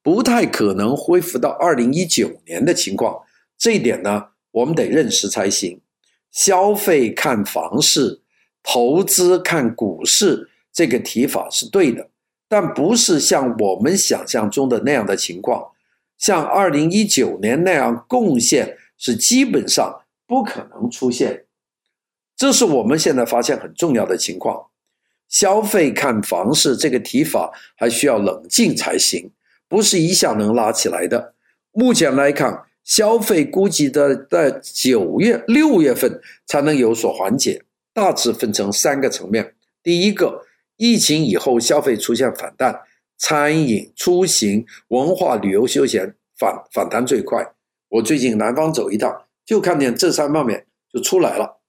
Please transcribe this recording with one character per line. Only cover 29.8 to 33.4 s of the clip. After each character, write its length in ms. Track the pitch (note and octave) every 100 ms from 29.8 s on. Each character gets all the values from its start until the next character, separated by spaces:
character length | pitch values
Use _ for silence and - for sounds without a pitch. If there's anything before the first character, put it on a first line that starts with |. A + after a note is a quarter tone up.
是 160 | G#3+ F#3+
一 100 | D#3+
下 240 | F#3 E3
能 220 | A2 G#2
拉 160 | A#2 A2
起 180 | A2+ -
来 180 | F2 F2
的。 280 | F2 - _ _ _ _
目 200 | G#3 B3+
前 220 | A3+ D#3
来 180 | C3 C#3+
看， 320 | C#3+ C3+ F#2+ - _
消 360 | - - G#3 A#3
费 260 | G#3+ F#3